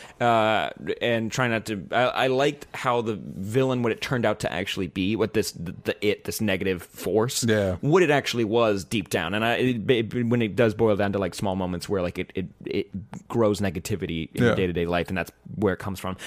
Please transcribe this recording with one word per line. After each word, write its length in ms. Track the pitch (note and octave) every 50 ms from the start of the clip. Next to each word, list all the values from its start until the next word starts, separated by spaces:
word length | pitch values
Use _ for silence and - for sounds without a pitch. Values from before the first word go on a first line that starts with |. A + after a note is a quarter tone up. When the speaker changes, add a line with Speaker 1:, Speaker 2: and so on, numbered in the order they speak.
| - - - - B2
Speaker 1:
uh, 460 | A#2+ A#2 A2+ A2 A2 A2 G2 D#2 - - - - E2+ - -
and 300 | G2 A#2+ A#2 A2+ A2+ A2
try 160 | - - B2+
not 180 | A#2+ A2+ A2 -
to, 160 | - A2 G2 D2 -
I, 120 | - A#2 B2+
I 240 | B2 - - B2
liked 400 | C3 C3 C3 C#3 D3+ D3 - - - -
how 260 | - - C3 A#2+ A#2+
the 180 | A2+ A2+ A2 F2
villain, 600 | - - - - F#2+ G#2 G#2+ C3+ C3 C3 B2+ B2 A#2+
what 80 | A#2
it 100 | A2 -
turned 240 | - - C#3 A#2+ A2+
out 140 | G#2+ G#2+ -
to 100 | - -
actually 360 | B1+ E2 G2 - - - F#2+
be, 280 | D#2+ - G#2 F#2 G2 A2
what 180 | F#2+ G#2+ G#2+ -
this, 180 | A2 G2 - -
the, 200 | - E2+ E2+ - - -
the 120 | - - - -
it, 160 | G#2 G2 - -
this 160 | - - -
negative 420 | A2 G#2 F#2+ F2 F#2+ F#2+ F#2+ F2 -
force, 600 | - - - - G2 F2+ A2 A2 C3 - - -
Speaker 2:
Yeah. 340 | A2+ A2 G#2+ G2 F#2+ F#2 -
Speaker 1:
what 220 | - C#3 D#3 F#3+ F3
it 60 | C#3+
actually 320 | D3 C3+ - - - A#2+ A2+
was 380 | G2 A2 A#2+ A#2 A2 G#2 G2 E2+
deep 260 | - - A2 F2+ -
down. 240 | - G#2+ E2 E2 G2
And 100 | G#2+ A2+
I, 100 | A#2 A#2+
it, 340 | F2 A#2+ B2+ B2 A2+ G2 -
it, 340 | C3 A2+ A#2 G#2 - B2 A#2+
when 140 | A2+ A#2+ A#2+
it 140 | A#2 G#2+ F#2
does 180 | G#2 A#2+ A2 G2+
boil 220 | G#2 A#2 A2 G#2
down 180 | F#2 G2+ G2+ G2
to, 60 | G2+
like, 140 | G2 F2 -
small 200 | - A2 G2+ F#2
moments 320 | F#2+ F#2 F2+ F2+ E2+ - -
where, 120 | G2+ F#2+
like, 180 | F2+ F2 - F2+
it, 120 | F2+ - -
it, 100 | F#2+ F#2 - - - -
it 640 | - - G2 - - - F#2+ - - - - -
grows 340 | - - A#2 A2+ G#2 G#2 F#2+
negativity 680 | G#2 F#2+ D#2 F#2 - - A2 E2+ F#2 E2 E2+ E2 D#2+ - -
in 80 | - B2
Speaker 2:
Yeah. 120 | A#2 -
Speaker 1:
day-to-day 300 | F#2+ F#2+ F2+ E2+ F2 F2
life, 240 | E2+ F2 F2 E2 -
and 80 | F#2
that's 140 | F2 E2 - - _ _ - -
where 180 | - G#2+ G2 F2+
it 60 | -
comes 200 | - G#2 F#2+ -
from. 180 | - F#2 F#2 F#2 -